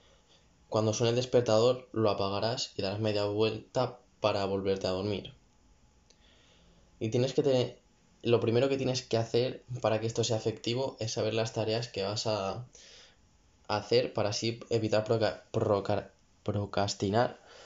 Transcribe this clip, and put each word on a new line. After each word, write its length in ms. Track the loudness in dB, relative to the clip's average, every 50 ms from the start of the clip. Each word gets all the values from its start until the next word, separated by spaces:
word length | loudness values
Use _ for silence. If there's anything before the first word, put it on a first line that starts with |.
| _ -20 -20 _ _ _ _ _ _ _ _ _ _ -2 0
cuando 180 | 2 2 2
suene 180 | 2 2 2 2
el 40 | 2
despertador 720 | 0 0 2 2 2 4 4 4 4 4 4 2 0 -4 -6
lo 180 | -2 2 2 2
apagarás 640 | 2 2 0 -2 0 0 -2 -2 -2 -4 -6 -8 -6
y 80 | -4
darás 160 | -4 -4 -2 0
media 280 | -2 0 0 0 0
vuelta 760 | 0 2 2 2 2 0 -4 -10 -6 -2 -2 -2 -2 -4 -10 _ _ _ -2
para 260 | 0 0 2 2 0
volverte 440 | 0 -2 0 0 0 0 0 0 -2
a 20 |
dormir. 420 | -2 -2 -2 -2 -2 -4 -6 -10 -18 -20 _ _ _ _ _ _ _ _ _ _ _ _ _ _ -20 _ _ _ _ _ _ _ _ _ -20 -20 -20 _ _ _ _ -6
Y 120 | -4 0
tienes 220 | 0 2 0 2
que 120 | 0 2 2
tener, 340 | 4 4 2 2 0 -4 -12 _ _ _ _ _ _ _ _
lo 180 | 0 2 2 2
primero 280 | 4 2 2 4 2 2
que 80 | 0
tienes 260 | 0 0 -2 -2 -4
que 140 | -4 -2 0
hacer 460 | 0 0 0 0 0 0 0 -4 -8 -12 -10 -8 -2
para 200 | 0 0 0 2
que 80 | -2 -2
esto 160 | -2 0 0
sea 120 | 0 0
efectivo 600 | 0 -2 -2 -4 -4 -4 -4 -2 -2 -4 -4 -6 -6
es 140 | -6 -6
saber 200 | -4 -2 -2 0
las 200 | 0 -2 -2 -2
tareas 340 | -2 -2 -2 0 0 -2 -4
que 160 | -6 -4 -4
vas 240 | -4 -2 -2 -2 -2
a 400 | -2 -2 -2 -2 -4 -4 -6 -10 -14 -18 -20 -20 -20 -20 -20 -20 -20 _ _ _ _ _ _ _ _ _ _ _ -4
hacer 440 | -4 -2 0 2 2 2 2 0 -2
para 160 | -2 -2 -2
así 280 | -2 -2 -2 -4 -4 -4 -6 -2
evitar 360 | -2 0 0 2 0 0 2
proca-, 400 | 2 2 2 2 0 0 -2 -10 _
proca-, 580 | -2 0 2 2 2 2 2 0 -2 -2 -4 -8 _ _ _ _ _ _
procrastinar 960 | -6 -4 -4 -4 -4 -2 -2 -2 -2 -2 -2 -2 -2 0 2 2 0 0 -2 -10 -20 -20 -20 -20 -20